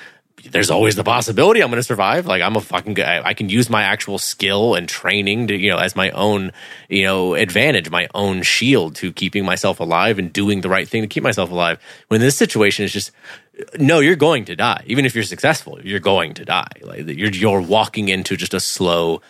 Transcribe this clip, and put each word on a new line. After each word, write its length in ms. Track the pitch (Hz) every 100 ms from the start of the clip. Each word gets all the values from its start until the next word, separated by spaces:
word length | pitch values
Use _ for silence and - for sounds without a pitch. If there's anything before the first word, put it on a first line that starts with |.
| - _ _ _ -
there's 220 | 90 98
always 240 | 82 110 101
the 80 |
possibility 580 | 110 120 113 104 170 226
I'm 80 | 147
gonna 140 | 120
survive. 420 | 123 110 98 127 -
Like, 160 | 92
I'm 140 | 90 110
a 60 |
fucking 340 | - 90 107 98
guy. 260 | 71 85
I 120 | 82 101
can 120 | 104
use 220 | 107 117
my 140 | 110
actual 340 | 101 101 - 98
skill 560 | - - 98 98 113
and 160 | 92 85
training 580 | - 90 101 98 107 117
to, 80 | 101
you 140 | 98
know, 80 | 87
as 180 | 90 95
my 140 | 95
own, 400 | - 104 104 95 - - - -
you 140 | 98
know, 320 | 95 95 92 82
advantage, 560 | 101 90 135 120 80
my 160 | 85 87 -
own 260 | 101 92
shield 540 | 87 - 120 135 82 76
to 180 | 92
keeping 320 | 82 92 101 95
myself 340 | 87 101 87
alive 380 | 85 82 101 101
and 160 | 90
doing 280 | - 101 101
the 60 | 92
right 200 | 95 -
thing 140 | 113
to 40 | 107
keep 140 | -
myself 280 | 139 101 87
alive. 280 | 87 87 82 - - -
When 120 | 110
this 140 | 123 143
situation 480 | 233 117 104 - 101
is 60 |
just, 200 | 101 - _ - - _ - - -
no, 220 | 139 165
you're 160 | 143 175
going 300 | 147 151 95
to 100 | 85
die. 280 | 117 104 -
Even 180 | 123 135
if 80 |
you're 100 | 117
successful, 560 | 104 85 139 160 - -
you're 160 | 90 98
going 340 | 87 98 82 -
to 100 | 82
die. 260 | 90 - -
Like, 260 | - 50 78
you're, 220 | 73 104
you're 300 | 95 107 98
walking 480 | 85 107 107 - 104
into 260 | 95 92 92
just 160 | 92
a 60 | 95
slow, 600 | - - 92 85 85 80 _